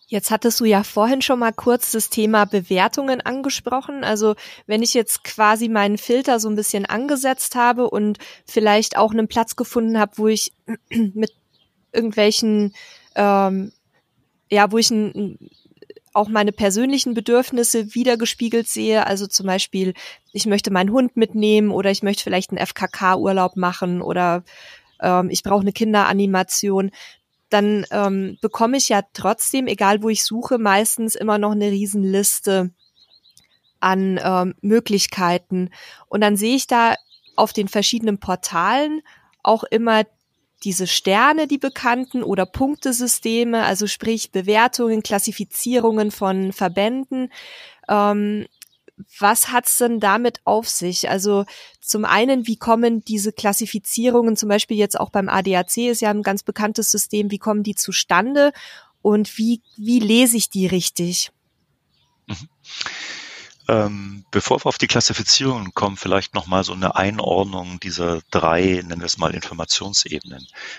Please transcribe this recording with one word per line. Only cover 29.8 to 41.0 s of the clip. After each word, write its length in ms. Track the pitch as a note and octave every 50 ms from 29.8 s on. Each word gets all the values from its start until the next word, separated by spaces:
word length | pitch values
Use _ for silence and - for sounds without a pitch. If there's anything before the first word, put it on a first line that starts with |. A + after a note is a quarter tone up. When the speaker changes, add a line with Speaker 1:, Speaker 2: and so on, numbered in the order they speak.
| G#3 G3 G#3 G#3 G#3+
Speaker 1:
wo 60 | A3+
ich 160 | A3 G#3 -
suche, 320 | - A3 A3+ B3 - C4 A#3
meistens 580 | A3+ G3+ F#3+ G3 A3 A3+ - - A3+ A3+ -
immer 220 | - - A3 G#3 G#3
noch 160 | G#3 G#3 G#3+
eine 180 | G#3 G#3 G#3
Riesenliste 1000 | G3+ G3 G#3 G3+ G3+ G#3 G3 F#3+ F#3+ G3 G3+ - - - - G#3 G3 F#3+ F3+ F3+ - _ _ _ _ _ _ _ _ _ _ _ _ _ _ _ _ _ _ _ _ _
an, 400 | - F#3 F#3+ F#3+ F#3+ F#3+ F#3 F3+
ähm, 320 | - - F#3 F#3 F3+ F#3 F3 -
Möglichkeiten. 1120 | - G3+ A3 A#3+ A#3+ - G#3 G3+ - - - - F#3 F3 F3 F3+ - _ F#3 F#3 F3+ F3+ - - - - - - - _
Und 100 | - G3+
dann 160 | G#3 G#3 G#3
sehe 220 | F#3+ G#3 A3+ B3+ C4+
ich 100 | - -
da 280 | B3+ A#3+ A#3 A3+ A3+ - - _ - _ _ - _ -
auf 160 | G#3+ G#3+ -
den 160 | - G3+ G3
verschiedenen 500 | - G#3+ G3 - - A#3 A3+ A3 G3+ G3
Portalen 840 | - - F3+ F3+ - - F#3 E3 E3+ G3 A#3 C4+ D4 D#4 D4+ D#4 - _ - _ _ _ _ _ -
auch 200 | - A3 A3 -
immer 400 | - - A3 A#3 A#3 A3 G#3+ A3 - _ _ _ _ _ _ _ _ _ _ -
diese 240 | G3+ F3+ F3 F#3 E3+
Sterne, 600 | - -